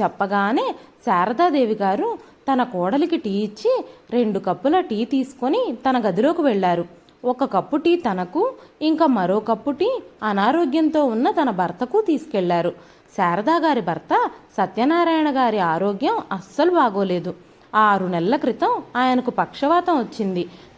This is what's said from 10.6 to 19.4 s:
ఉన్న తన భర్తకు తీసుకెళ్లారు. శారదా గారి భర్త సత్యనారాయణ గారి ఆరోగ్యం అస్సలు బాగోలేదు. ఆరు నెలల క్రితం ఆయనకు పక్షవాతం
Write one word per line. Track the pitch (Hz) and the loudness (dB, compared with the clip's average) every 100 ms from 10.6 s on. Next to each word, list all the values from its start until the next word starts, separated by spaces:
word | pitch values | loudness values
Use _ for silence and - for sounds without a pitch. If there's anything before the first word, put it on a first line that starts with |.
| 311 311 311 311 277 | 0 2 2 2 0
ఉన్న | 220 294 | 0 0
తన | 359 269 | 0 0
భర్తకు | 185 170 - 254 415 | 0 -2 -4 -2 0
తీసుకెళ్లారు. | 427 294 - 202 180 170 170 - - - - - | 0 -2 -2 -2 0 0 0 -4 -14 -20 -10 -2
శారదా | 180 185 220 330 | 0 0 0 2
గారి | 311 254 | 2 0
భర్త | 180 160 - 381 480 - - - | -2 -4 0 0 0 -4 -8 -4
సత్యనారాయణ | 190 214 254 339 339 320 302 269 | -2 0 2 2 2 2 2 2
గారి | 247 214 | 2 2
ఆరోగ్యం | 170 165 196 196 294 453 - | 0 0 0 0 -2 -2 -4
అస్సలు | 190 - - 330 | -8 -6 0 2
బాగోలేదు. | 349 247 196 196 180 165 - - - - 214 | 4 2 0 -2 -2 -4 -10 -16 -20 -4 2
ఆరు | 214 196 185 | 4 2 0
నెలల | 175 175 294 | -2 0 0
క్రితం | 277 220 403 453 - 240 | -2 0 0 0 -4 -2
ఆయనకు | 254 254 247 | 2 2 0
పక్షవాతం | 240 | -2